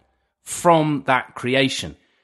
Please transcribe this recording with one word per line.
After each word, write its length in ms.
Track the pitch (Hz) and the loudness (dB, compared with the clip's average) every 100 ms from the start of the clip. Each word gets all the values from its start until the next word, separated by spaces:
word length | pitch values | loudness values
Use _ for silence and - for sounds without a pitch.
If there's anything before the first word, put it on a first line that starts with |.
| _ _ _ _ | _ _ _ _
from 640 | - - 175 165 151 147 - | -14 -4 4 4 4 -2 0
that 280 | 127 - | -2 -2
creation. 640 | - 120 131 135 - 80 71 _ _ | -8 -2 0 0 -2 -10 -14 _ _